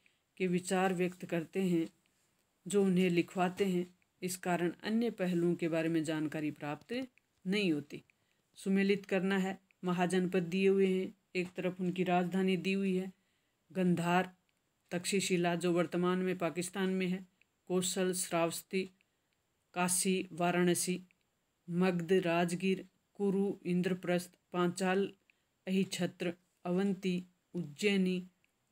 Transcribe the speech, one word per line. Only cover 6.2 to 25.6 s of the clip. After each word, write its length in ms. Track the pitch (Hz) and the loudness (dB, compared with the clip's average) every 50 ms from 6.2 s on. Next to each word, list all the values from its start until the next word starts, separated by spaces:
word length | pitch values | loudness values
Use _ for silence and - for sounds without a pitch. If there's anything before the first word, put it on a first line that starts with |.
| 156 151 143 160 151 151 | -2 -4 -4 -4 -6 -6
प्राप्त 580 | 147 - 151 147 151 151 - - 233 254 262 254 _ _ _ _ _ _ _ | -6 -6 -8 -8 -8 -10 -10 -8 -8 -8 -8 -8 _ _ _ _ _ _ _
नहीं 260 | 185 196 214 202 180 156 | -2 0 0 2 2 0
होती। 300 | 147 - - - - - _ _ _ _ _ _ _ _ _ _ | 0 -4 -8 -14 -16 -16 _ _ _ _ _ _ _ _ _ _
सुमेलित 500 | - - 190 196 196 196 196 202 202 202 | -8 -2 0 2 2 4 2 2 0 0
करना 320 | - 196 190 175 190 196 190 | -2 -2 0 2 2 2 0
है, 200 | 185 190 196 - _ _ _ _ - | 0 -2 -4 -8 _ _ _ _ -4
महाजनपद 580 | 180 175 175 180 170 180 185 185 180 - 190 175 | -4 0 0 0 2 2 0 0 2 0 -2 -2
दिए 260 | 165 180 190 190 196 | 0 0 2 4 4
हुए 180 | 190 196 196 | 4 4 4
हैं, 280 | 190 185 185 185 190 - _ _ _ _ | 2 2 0 -2 -4 -8 _ _ _ _
एक 160 | 180 175 180 - | -4 -4 -4 -6
तरफ 280 | - 185 180 180 190 | -4 -4 -4 -4 -2
उनकी 240 | 185 180 175 185 180 | -2 -2 0 0 0
राजधानी 520 | 180 175 180 180 175 170 190 190 190 190 | 2 2 2 2 0 0 0 2 2 0
दी 160 | 175 170 190 190 | 0 0 -2 -2
हुई 240 | 196 196 190 180 | 0 0 0 0
है 160 | 185 190 190 - _ _ _ _ _ _ _ _ _ _ _ 151 | -2 -2 -6 -12 _ _ _ _ _ _ _ _ _ _ _ -4
गंधार, 640 | 185 185 180 175 170 170 175 175 185 180 - - _ _ _ _ _ _ _ _ _ _ _ | 0 2 2 2 2 2 2 2 2 2 0 -6 _ _ _ _ _ _ _ _ _ _ _
तक्षशिला 640 | - 175 180 - 202 196 190 - 190 170 175 175 175 | -6 -6 -4 -2 -2 -2 0 0 0 2 2 0 0
जो 180 | 170 170 180 170 | 0 0 2 2
वर्तमान 460 | 175 170 156 - 175 180 180 180 185 | 2 0 0 0 0 2 2 2 2
में 200 | 185 185 180 180 | 0 -2 -2 -2
पाकिस्तान 520 | 175 165 156 175 175 - - 202 190 185 | -4 -4 -4 -4 -6 -6 -4 -2 -2 0
में 160 | 190 190 185 | 0 0 0
है, 200 | 180 180 190 190 - _ _ _ _ _ _ _ | -2 -2 -4 -6 -12 _ _ _ _ _ _ _
कौशल, 460 | - 180 185 180 - - 196 185 185 180 | -2 -2 -2 0 0 -2 0 0 0 0
श्रावस्ती, 800 | 185 - - 175 170 165 165 160 - - _ - 190 185 - - _ _ _ _ _ _ _ _ _ _ _ _ _ _ _ - | -2 -4 -2 0 0 0 0 -2 -6 -10 _ -4 -4 -4 -4 -10 _ _ _ _ _ _ _ _ _ _ _ _ _ _ _ -2
काशी, 540 | 180 180 180 175 - - 202 185 190 185 185 165 | -2 0 0 0 0 0 0 0 0 -2 -6 -4
वाराणसी, 720 | 156 175 175 175 175 180 175 170 - - 185 185 185 - - _ _ _ _ _ _ _ _ _ _ _ 175 | -2 0 0 2 4 4 4 2 2 0 -2 -4 -6 -6 -14 _ _ _ _ _ _ _ _ _ _ _ -6
मगध, 420 | 170 175 185 185 180 175 165 160 190 | 0 2 2 4 2 0 0 2 2
राजगीर, 760 | 190 170 165 165 170 180 175 180 175 185 190 190 - - - _ _ _ _ _ | 2 2 2 2 2 2 0 0 -2 0 0 0 -2 -4 -14 _ _ _ _ _
कुरु, 420 | - 202 202 185 196 196 202 - - - | -2 -2 0 2 2 0 0 -2 -4 -4
इंद्रप्रस्थ, 640 | 175 175 180 175 185 185 180 - 175 180 175 175 - - _ _ _ - | -2 0 0 2 0 -2 -2 0 -2 -2 -2 -2 -6 -14 _ _ _ -2
पांचाल, 600 | 180 180 180 175 - 190 185 185 196 196 - - _ _ _ _ _ _ _ _ _ | 0 0 0 0 0 0 0 2 0 0 -2 -6 _ _ _ _ _ _ _ _ _